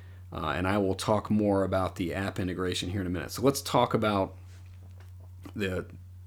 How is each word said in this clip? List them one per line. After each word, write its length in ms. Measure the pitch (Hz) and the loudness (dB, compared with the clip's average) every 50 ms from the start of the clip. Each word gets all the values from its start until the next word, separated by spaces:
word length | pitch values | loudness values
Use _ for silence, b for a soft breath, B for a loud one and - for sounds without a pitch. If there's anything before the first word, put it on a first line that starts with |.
| b b b b b b - | b b b b b b -6
uh, 200 | - 82 78 69 | -2 -2 0 2
and 140 | 82 92 92 | 2 2 4
I 100 | 101 104 | 4 4
will 160 | 98 95 95 | 4 2 2
talk 340 | - - - 107 101 - - | 0 2 4 4 2 4 2
more 360 | 107 107 104 101 98 95 95 | 4 4 6 6 6 4 4
about 320 | 92 95 92 92 87 - | 4 2 2 2 0 0
the 180 | - 92 80 71 | -2 -2 -2 0
app 240 | 95 98 95 92 - | 0 -2 -2 -2 -2
integration 520 | 92 92 87 92 92 90 90 - 90 90 | -2 -2 -2 0 0 0 0 0 -2 -2
here 100 | 95 101 | -2 -2
in 60 | 92 | 0
a 40 | 87 | 0
minute. 220 | 90 85 67 - - | -2 -2 -4 -4 -4
So 100 | - 113 | 2 2
let's 200 | 139 139 - - | 2 2 2 -2
talk 320 | - - 127 123 - - | 2 4 4 4 4 4
about 400 | 120 113 107 104 98 95 90 - b b b b b b b b - - - - - - - - - - - - - - - - | 2 4 4 4 4 2 0 -2 b b b b b b b b -18 -16 -16 -16 -16 -16 -16 -16 -16 -16 -16 -18 -16 -16 -12 -6
the, 300 | 113 101 95 92 92 90 - - - - - - - - | -4 -2 0 0 -2 -4 -6 -12 -16 -16 -16 -16 -16 -12